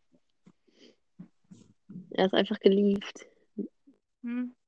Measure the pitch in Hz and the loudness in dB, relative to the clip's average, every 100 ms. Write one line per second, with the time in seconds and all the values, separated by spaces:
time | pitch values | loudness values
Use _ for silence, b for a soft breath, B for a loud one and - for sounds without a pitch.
0 | _ _ _ _ - _ _ b b b | _ _ _ _ -20 _ _ b b b
1 | _ - - _ _ - - _ - 185 | _ -20 -20 _ _ -20 -20 _ -20 -18
2 | - - 190 - 202 214 202 196 202 202 | -8 0 2 2 0 2 4 4 4 0
3 | - - - _ _ - - _ _ _ | -4 -16 -20 _ _ -12 -12 _ _ _
4 | _ _ 240 247 247 - | _ _ -6 -6 -6 -10